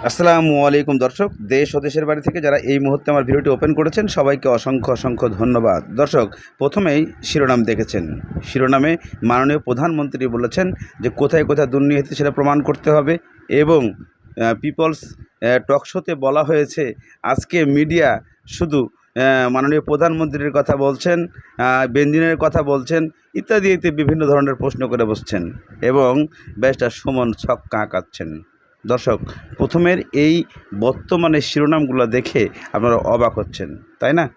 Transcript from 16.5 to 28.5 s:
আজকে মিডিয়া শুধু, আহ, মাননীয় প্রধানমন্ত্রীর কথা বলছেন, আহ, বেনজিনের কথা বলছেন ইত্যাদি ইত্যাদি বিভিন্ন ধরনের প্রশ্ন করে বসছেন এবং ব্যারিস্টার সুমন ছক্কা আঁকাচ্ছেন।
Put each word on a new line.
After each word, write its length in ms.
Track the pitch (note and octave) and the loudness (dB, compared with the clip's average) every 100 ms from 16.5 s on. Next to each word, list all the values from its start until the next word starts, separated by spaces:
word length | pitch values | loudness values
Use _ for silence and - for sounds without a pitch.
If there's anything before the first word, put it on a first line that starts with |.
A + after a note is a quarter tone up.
| D#3 D3 - C3+ - _ _ | 0 0 -4 -6 -8 _ _
আজকে 420 | G2 C3+ - F3 D3 | -4 -4 -2 0 2
মিডিয়া 560 | C#3 D3+ E3 D3 G#2 - _ - | 2 2 2 2 0 -6 _ -18
শুধু, 360 | - E3+ D3 | -6 -2 0
আহ, 680 | A#2 _ _ - C3 C3 B2 | -2 _ _ 0 2 2 2
মাননীয় 320 | B2+ C#3 D3+ | 0 0 0
প্রধানমন্ত্রীর 680 | D3+ D3 E3 D#3+ D#3+ C#3+ C#3+ | 0 0 2 0 -4 -4 -2
কথা 260 | C#3 C#3+ C#3+ | -2 0 0
বলছেন, 500 | C#3 C3 F3+ F3 E3+ - - - | 0 0 0 0 -2 -10 -20 -4
আহ, 300 | B2 B2+ C3 | 0 2 2
বেনজিনের 500 | C3 C#3+ D3+ E3 E3 | 2 2 2 2 2
কথা 260 | D#3 E3 | 0 0
বলছেন 460 | C#3+ C#3 B2+ D#3+ D#3+ _ _ | 0 -2 0 -2 -2 _ _
ইত্যাদি 380 | - - G#3+ G3 | -10 0 0 2
ইত্যাদি 240 | F3+ E3+ D3 | 0 0 0
বিভিন্ন 320 | C#3+ D#3 D3+ | 0 2 2
ধরনের 280 | C#3+ C#3 C3 | 2 2 -2
প্রশ্ন 320 | B2+ B2 B2+ | -4 -4 -4
করে 180 | A#2+ A2 | 0 0
বসছেন 460 | G#2+ - G2 E2+ - - - | -2 -4 -6 -6 -10 -20 -4
এবং 440 | A#2+ C3+ B2+ C3+ D3+ - - - | 0 4 4 2 0 -6 -18 -2
ব্যারিস্টার 300 | C3 B2+ A#2+ | 0 0 -4
সুমন 440 | - - C3 A#2+ | -4 -4 -2 -2
ছক্কা 460 | G#2+ - A#2+ - A2 | -4 -4 -6 -4 -6
আঁকাচ্ছেন। 640 | G#2+ F#2 - - D#2+ D#2 - | -4 -6 -6 -12 -12 -12 -16